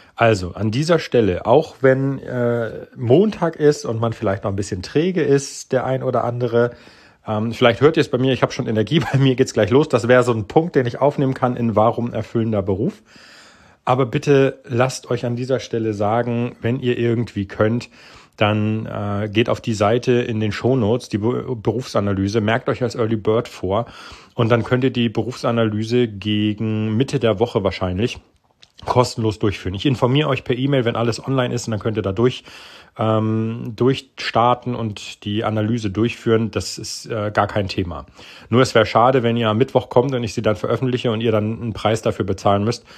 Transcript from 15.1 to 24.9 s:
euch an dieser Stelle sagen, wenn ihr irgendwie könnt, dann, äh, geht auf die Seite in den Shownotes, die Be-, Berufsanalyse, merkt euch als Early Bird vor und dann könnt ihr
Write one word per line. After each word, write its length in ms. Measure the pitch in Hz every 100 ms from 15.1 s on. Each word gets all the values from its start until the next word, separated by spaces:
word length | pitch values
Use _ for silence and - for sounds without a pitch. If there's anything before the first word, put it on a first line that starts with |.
euch 160 | 120 120
an 80 |
dieser 240 | 120 127 127
Stelle 340 | - 117 113
sagen, 640 | 101 104 117 120 117 120 -
wenn 180 | 117 131
ihr 180 | 127 117
irgendwie 500 | 117 117 113 101 98
könnt, 420 | - 107 120 - - - - - -
dann, 500 | 104 107 107 110 110
äh, 420 | 107 101 101 107
geht 200 | 104 -
auf 120 | 107
die 140 | -
Seite 380 | 104 104 123 127
in 260 | 123 120 110
den 140 | 107
Shownotes, 560 | - 117 131 104 123 -
die 100 | 104
Be-, 380 | 110 123 120 120
Berufsanalyse, 840 | 117 110 - 110 101 98 98 113
merkt 280 | 107 113 -
euch 120 | 123
als 140 | 120
Early 220 | - 110 110
Bird 320 | 98 110 117
vor 380 | - 92 101 117 - - - -
und 140 | - 113
dann 120 | 117
könnt 220 | 110 127
ihr 80 | 131